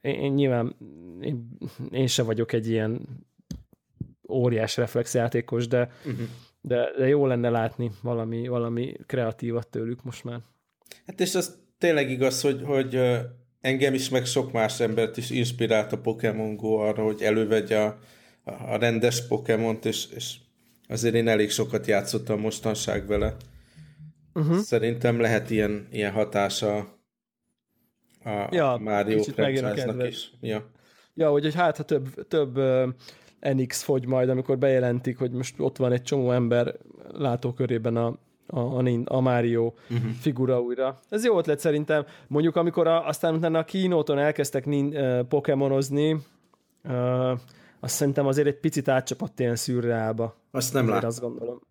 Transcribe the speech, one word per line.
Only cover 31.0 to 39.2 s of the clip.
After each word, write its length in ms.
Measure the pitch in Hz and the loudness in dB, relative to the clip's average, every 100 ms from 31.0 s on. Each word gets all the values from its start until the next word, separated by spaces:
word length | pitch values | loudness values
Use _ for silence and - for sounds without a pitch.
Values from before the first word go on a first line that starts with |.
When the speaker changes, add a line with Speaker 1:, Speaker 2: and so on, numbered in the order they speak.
| _ | _
Speaker 1:
Ja, 160 | - 160 | 0 2
hogy, 120 | 147 | 4
hogy 120 | 151 | 2
hát, 220 | 156 175 151 | 2 0 0
ha 60 | |
több, 440 | 147 151 131 - - | 0 -2 -2 -12 -2
több, 280 | 165 139 127 | 0 0 0
ö, 320 | 131 127 127 127 - - - _ | 2 2 0 -4 -16 -20 -20 _
N 260 | 139 135 127 | -2 0 -2
X 160 | - | -4
fogy 240 | - 135 123 | 0 0 2
majd, 220 | 131 127 | 2 2
amikor 300 | 127 127 131 | 0 0 2
bejelentik, 600 | 135 131 123 123 127 120 | 4 4 2 0 -2 -4
hogy 120 | 127 | -4
most 240 | 123 123 - | -4 -8 -2
ott 180 | 139 - | -2 0
van 160 | 127 | 0
egy 100 | 123 | 0
csomó 300 | 123 139 123 | 0 0 2
ember 420 | 123 120 120 120 - - - - | 2 2 2 0 -4 -16 -20 -16
látókörében 840 | - 139 120 123 123 127 120 117 117 | -4 -2 0 -4 -2 -2 0 0 0
a, 100 | 117 - _ _ _ | -2 -4 _ _ _
a, 120 | 143 | -4
a 200 | 123 127 | -2 0
nin-, 220 | 127 117 123 | 2 0 0
a 140 | 131 | 0